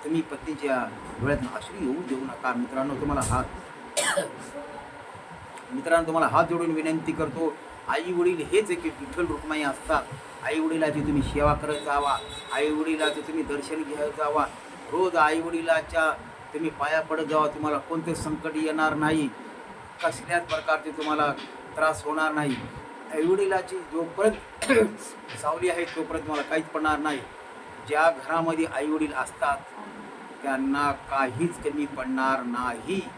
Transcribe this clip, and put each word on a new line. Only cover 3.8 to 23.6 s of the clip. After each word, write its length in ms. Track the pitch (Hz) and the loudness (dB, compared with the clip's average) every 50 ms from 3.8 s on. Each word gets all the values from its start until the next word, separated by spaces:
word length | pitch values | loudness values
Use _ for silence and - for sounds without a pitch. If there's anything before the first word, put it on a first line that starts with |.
| - - - - | -16 -4 -2 0
<coughs> 220 | - - - 285 - - - - - - - 285 285 - - 220 - - - - - - - - - - - - - - - - - - | 2 2 2 2 0 -2 -6 -10 -12 -12 -10 -12 -12 -10 -12 -12 -14 -14 -14 -16 -16 -16 -16 -16 -16 -16 -16 -16 -16 -14 -14 -14 -12 -8
मित्रांनो, 360 | - 131 - 165 165 165 165 160 | -6 -4 2 4 4 6 6 4
तुम्हाला 200 | 156 165 156 123 | 2 4 4 6
हात 180 | 110 151 170 | 6 4 4
जोडून 260 | 165 170 170 170 165 | 4 2 0 2 2
विनंती 400 | 160 156 156 160 160 160 160 - | 2 2 2 2 0 0 0 -2
करतो, 420 | 147 - 160 156 147 160 165 156 147 - - - - - - - | 0 0 -2 -2 0 0 0 -2 -2 -4 -14 -16 -16 -14 -4 -2
आई 260 | 123 147 165 180 185 | -2 0 0 0 2
वडील 320 | 175 175 180 185 160 147 - | 4 4 4 4 2 -2 4
हेच 200 | 165 208 214 - | 4 4 4 4
एक 120 | 180 170 170 | 0 0 0
विठ्ठल 420 | 156 147 - 143 131 - 180 175 | -4 -4 -4 -10 -8 -2 -2 0
रुक्माई 360 | 160 151 147 - 156 156 156 | 0 -2 -4 -4 -4 -2 0
असतात. 420 | 151 143 131 - - - 151 143 - - 139 139 - - - - - | 0 0 -2 -2 0 2 2 2 2 -2 -10 -12 -12 -14 -14 -6 -4
आई 140 | 123 147 160 | -2 0 2
वडिलाची 400 | 156 160 165 165 156 151 143 151 | 2 2 2 4 2 2 2 2
तुम्ही 220 | 139 147 147 143 | 0 2 2 2
सेवा 320 | 131 - - 143 147 147 147 | 2 2 2 4 4 4 4
करत 260 | 147 - 147 151 147 147 | 4 0 -2 -2 -2 0
जावा, 320 | 147 143 143 143 143 131 117 - - - - - - - | 0 0 2 4 2 2 0 -2 -8 -10 -12 -8 -4 0
आई 180 | 135 147 151 | 2 2 2
वडिलाचं 500 | 151 151 156 160 160 151 156 151 147 151 | 2 2 2 0 2 2 2 2 2 0
तुम्ही 220 | 147 156 160 165 143 | -6 -4 -2 -2 -2
दर्शन 400 | 139 143 143 139 - 156 156 156 | -2 -2 -4 -4 -4 -4 -4 -4
घेत 340 | 139 147 147 147 147 143 156 | -6 -4 -2 -2 -2 -2 -2
जावा, 280 | 156 147 151 151 143 - - - - - - - - - | -2 2 2 2 2 2 -2 -10 -14 -16 -16 -14 -10 -4
रोज 240 | 147 165 185 185 170 | 2 2 2 4 6
आई 260 | 170 151 151 160 165 | 6 6 6 6 2
वडिलाच्या 680 | 165 170 170 165 165 165 165 160 156 - - 165 160 156 143 - - - - - - - - | 0 0 -2 -2 4 4 4 4 4 0 2 2 4 4 2 0 -6 -14 -16 -16 -16 -8 -6
तुम्ही 160 | 151 165 160 | -2 -2 -2
पाया 320 | - - 143 147 156 160 | -2 0 0 2 2 2
पडत 220 | 156 156 160 156 160 | 2 0 0 -2 0
जावा. 240 | 143 156 156 151 147 | 2 4 4 4 4
तुम्हाला 300 | 147 156 151 151 151 139 | 2 0 0 0 0 0
कोणतं 360 | - - 165 165 165 170 160 | -2 -2 -4 -2 -2 -2 -2
संकट 380 | - - 160 156 151 - 156 156 | -2 -2 -4 -4 -2 -4 -4 -4
येणार 380 | 156 156 156 151 156 156 156 151 | -2 -2 -2 2 2 2 2 4
नाही, 340 | 151 156 151 156 160 147 131 - - - - - - - - - - - - - - - | 4 2 4 4 4 2 0 -2 -6 -14 -14 -14 -16 -16 -16 -16 -16 -16 -18 -12 -2 -2
कसल्याच 420 | 165 156 - - - 175 175 170 | -2 -2 -2 -4 0 0 0 0
प्रकारचे 460 | - 160 156 156 - 156 151 - 156 | 0 -4 -2 2 0 0 0 0 -6
तुम्हाला 420 | 143 151 147 151 151 151 147 147 139 - - - - - - - - | -4 -4 0 0 2 4 2 2 2 -2 -6 -12 -12 -14 -14 -10 0
त्रास 280 | 156 156 156 156 - - | 2 4 4 4 2 -2
होणार 280 | 147 151 156 156 156 | -2 0 2 2 2
नाही. 240 | 151 151 151 139 127 113 110 117 - - - - - - - - - | 2 2 2 2 0 -2 -4 -8 -10 -12 -12 -12 -14 -14 -12 -4 0
आई 120 | 156 156 | 2 4
वडिलाची 520 | 170 190 196 202 190 190 185 | 4 6 6 4 4 4 2